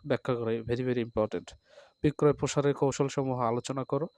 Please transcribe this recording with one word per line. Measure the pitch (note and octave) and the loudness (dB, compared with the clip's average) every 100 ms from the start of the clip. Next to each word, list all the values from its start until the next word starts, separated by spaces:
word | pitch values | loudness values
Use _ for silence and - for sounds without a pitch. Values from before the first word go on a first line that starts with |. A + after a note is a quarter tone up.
| D3 | -2
ব্যাখ্যা | B2 - A#2+ | -2 0 -2
করা, | A2+ | 0
very, | A#2 A2+ A#2+ | -2 -2 -2
very | B2+ B2 A#2 | 0 0 0
important। | A2 G#2+ E2+ - - _ - - _ | 0 0 -2 -8 -16 _ -20 -20 _
বিক্রয় | D3+ - D3 | 0 4 4
প্রসারের | C3+ C#3+ D3 C#3+ | 4 0 0 2
কৌশলসমূহ | C3+ C#3 - C#3 - C3+ B2+ | 2 2 2 0 0 -2 0
আলোচনা | A#2 A#2+ - C3+ | 0 0 -2 -6
করো। | B2+ C#3 E3+ | -2 -2 -4